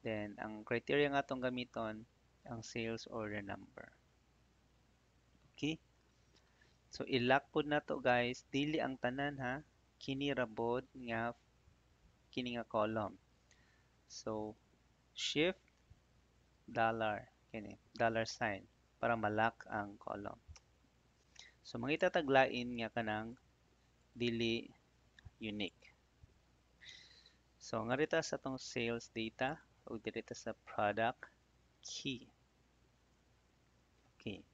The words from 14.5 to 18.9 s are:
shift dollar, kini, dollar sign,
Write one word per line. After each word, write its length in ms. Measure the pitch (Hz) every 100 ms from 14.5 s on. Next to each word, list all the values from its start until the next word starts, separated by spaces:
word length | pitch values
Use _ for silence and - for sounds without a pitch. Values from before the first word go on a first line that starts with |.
| 113 _ _ _ _ _
shift 480 | - - 143 170 190 _ _ _ - _ _ _ _ _ _ -
dollar, 640 | 117 113 113 110 104 117 _ _
kini, 240 | 113 101 101 _
dollar 320 | - 117 113 110
sign, 400 | - 117 98 - _ _